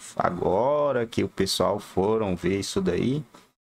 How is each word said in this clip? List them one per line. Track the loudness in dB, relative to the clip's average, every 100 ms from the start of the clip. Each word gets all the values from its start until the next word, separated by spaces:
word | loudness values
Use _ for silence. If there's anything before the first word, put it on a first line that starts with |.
| -16
agora | -2 -2 0 0 2 2 2 0 0 -2
que | -2
o | -2
pessoal | 0 -2 2 0 0
foram | -4 0 2 2 0 0
ver | 0 0
isso | -2 0
daí, | 0 0 0 -2 -6 -18 -20 _ _